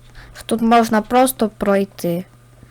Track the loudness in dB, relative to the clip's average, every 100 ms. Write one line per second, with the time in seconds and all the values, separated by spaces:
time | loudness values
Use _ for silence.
0 | -20 -20 -20 -14 -6 -2 2 2 2 -2
1 | 0 2 2 0 -4 -2 -2 0 -2 -6
2 | -6 -6 -8 -20 _ -20 -20